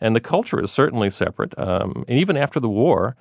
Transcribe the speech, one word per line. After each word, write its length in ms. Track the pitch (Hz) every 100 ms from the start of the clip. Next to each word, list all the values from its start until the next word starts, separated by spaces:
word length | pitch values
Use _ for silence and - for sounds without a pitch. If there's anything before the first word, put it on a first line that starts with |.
And 140 | 110 113
the 60 |
culture 400 | - 170 240 -
is 80 | 101
certainly 380 | - 147 120 101
separate. 480 | - 85 - - -
Um, 460 | 95 90 98 - -
and 100 | 123
even 160 | 190 147
after 240 | 143 151
the 100 | 117
war, 460 | 101 151 92 101 -